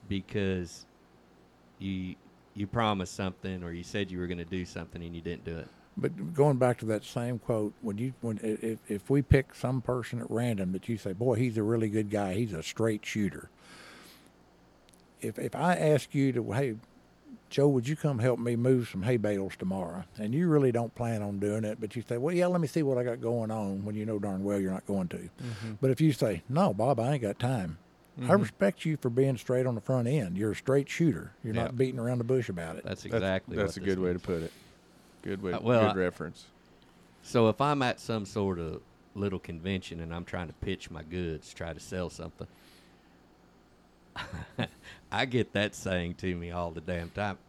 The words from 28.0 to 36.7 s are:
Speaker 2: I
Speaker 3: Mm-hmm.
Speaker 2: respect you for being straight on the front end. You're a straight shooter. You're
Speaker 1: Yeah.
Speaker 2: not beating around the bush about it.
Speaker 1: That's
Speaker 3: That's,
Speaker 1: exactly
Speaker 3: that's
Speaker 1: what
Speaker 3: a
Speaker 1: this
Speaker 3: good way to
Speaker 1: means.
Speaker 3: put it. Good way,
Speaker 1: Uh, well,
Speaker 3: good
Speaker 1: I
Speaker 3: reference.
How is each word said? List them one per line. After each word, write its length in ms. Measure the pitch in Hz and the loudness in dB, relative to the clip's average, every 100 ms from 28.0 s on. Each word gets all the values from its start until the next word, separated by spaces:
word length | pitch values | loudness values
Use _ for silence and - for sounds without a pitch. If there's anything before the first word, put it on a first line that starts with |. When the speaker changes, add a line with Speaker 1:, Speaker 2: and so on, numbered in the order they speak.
| - - | -18 -6
Speaker 2:
I 40 | |
Speaker 3:
Mm-hmm. 200 | 127 196 | 4 4
Speaker 2:
respect 420 | - - 196 - 165 | 4 2 0 2 -2
you 100 | 151 | 0
for 140 | 123 | 0
being 260 | 117 135 123 | 2 2 2
straight 300 | - 127 127 | 0 2 2
on 80 | |
the 60 | 117 | -2
front 260 | - 131 117 | 0 0 2
end. 300 | 151 98 90 | 0 0 0
You're 140 | 110 | 0
a 40 | 95 | 0
straight 320 | - 139 139 | 2 2 2
shooter. 440 | - 170 87 - - | 2 2 2 -4 -10
You're 100 | 113 | -4
Speaker 1:
Yeah. 80 | 113 | 0
Speaker 2:
not 120 | 117 123 | 0 2
beating 200 | 131 127 | 0 2
around 160 | 117 123 | -2 0
the 60 | |
bush 240 | 117 131 113 | 2 2 0
about 280 | 90 82 85 | -6 -6 -8
it. 80 | |
Speaker 1:
That's 180 | - 95 | -8 -8
Speaker 3:
That's, 100 | 92 | -2
Speaker 1:
exactly 420 | 113 95 95 - 87 | 0 2 0 -2 -2
Speaker 3:
that's 200 | 98 87 | -2 0
Speaker 1:
what 0 | |
Speaker 3:
a 40 | |
Speaker 1:
this 140 | 92 | 0
Speaker 3:
good 40 | 92 | 2
way 60 | 90 | 2
to 60 | |
Speaker 1:
means. 80 | 87 | 0
Speaker 3:
put 200 | - 85 | -2 -4
it. 100 | 82 - - - - - - - | -4 -10 -20 -20 -20 -20 -20 -12
Good 180 | - 98 | -8 -4
way, 120 | 98 | -4
Speaker 1:
Uh, 80 | 110 | -2
well, 220 | 113 120 107 | 4 6 6
Speaker 3:
good 60 | 95 | 4
Speaker 1:
I 40 | |
Speaker 3:
reference. 420 | 90 - 80 - - - - | 0 0 -10 -10 -20 -20 -20